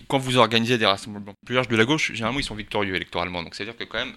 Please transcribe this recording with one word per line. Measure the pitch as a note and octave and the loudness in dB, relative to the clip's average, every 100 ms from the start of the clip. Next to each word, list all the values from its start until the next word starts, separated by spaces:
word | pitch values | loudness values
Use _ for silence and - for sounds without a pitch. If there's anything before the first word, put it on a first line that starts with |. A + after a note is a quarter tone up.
| - | -2
quand | C#3 | -2
vous | C3 B2 | 2 4
organisez | A2+ A2+ A2+ B2 | 6 4 2 4
des | G#2+ | 4
rassemblements | G2 - G#2 G2+ G2 | 2 -2 -12 -14 -16
plus | - | -4
larges | B2 B2 | -2 2
de | A2+ | 4
la | |
gauche, | A2+ D3+ - | 4 2 0
généralement | G#2+ A2+ C#3 | -2 -4 -2
ils | |
sont | C3 | -4
victorieux | G#2+ G#2 G#2+ G2+ F2+ | -6 -4 -2 0 0
électoralement. | - F2 F2+ F2+ | -2 -2 -2 -4
Donc | D#2+ | -6
c'est-à-dire | - G#2 A#2+ | -8 -10 -10
que | |
quand | G2 A2 | -8 -6
même, | B2+ | -6